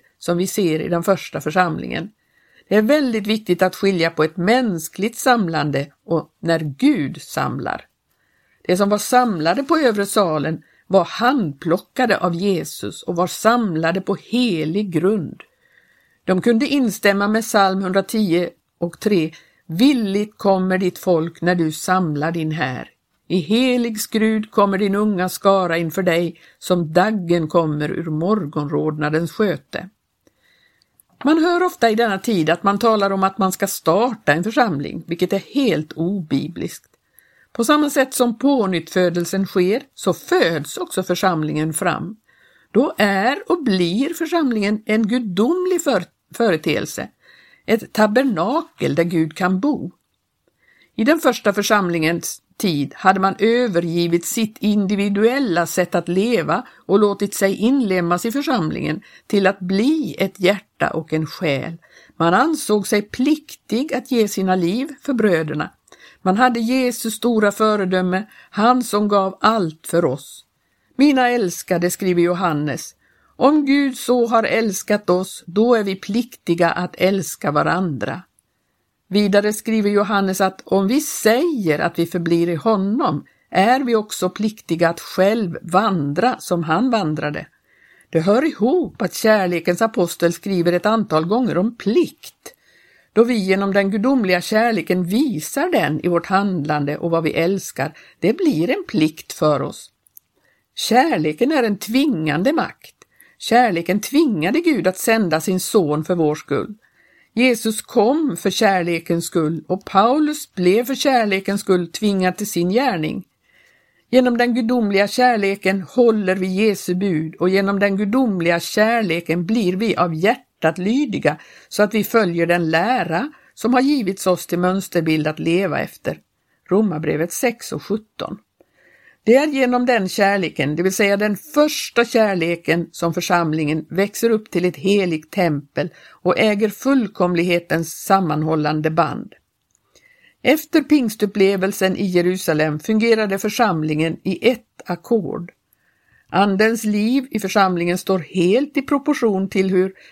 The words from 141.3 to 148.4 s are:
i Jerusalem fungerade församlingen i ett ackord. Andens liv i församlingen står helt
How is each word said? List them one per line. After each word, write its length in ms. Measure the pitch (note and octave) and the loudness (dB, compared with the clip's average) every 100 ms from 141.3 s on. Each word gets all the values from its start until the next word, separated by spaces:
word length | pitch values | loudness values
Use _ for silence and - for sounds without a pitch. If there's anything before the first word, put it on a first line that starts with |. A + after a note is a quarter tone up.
| G#3 F#3+ G3 F#3+ G3+ F#3+ - | 2 2 2 -2 0 -2 0
i 80 | G3 | 0
Jerusalem 760 | F3 F3 F#3 - D3+ D#3 D3+ | 2 0 -2 -2 0 0 -2
fungerade 600 | - G#3+ A#3 A3 G#3 F#3+ | 0 0 4 2 2 -2
församlingen 800 | G#3 - A3 E3 D#3 D3+ D#3+ - | -4 0 0 0 -2 -2 -2 -4
i 260 | F#3 F#3 A#3+ | -6 0 0
ett 320 | B3 _ _ - | 0 _ _ -10
ackord. 640 | F3 - A3+ E3 - F3 _ _ _ _ _ _ _ - | -10 -2 -2 -2 -8 -12 _ _ _ _ _ _ _ -4
Andens 540 | F3+ G3+ F#3+ A3 A3+ | 0 2 2 2 0
liv 440 | G#3+ G#3 A3 C4+ B3+ | -2 0 2 0 -2
i 80 | G#3 | -4
församlingen 580 | F#3+ G#3 F#3+ F3 F3 F3+ | 0 2 2 2 0 -2
står 220 | - F#3+ | 0 -2
helt 580 | - F#3+ | -2 0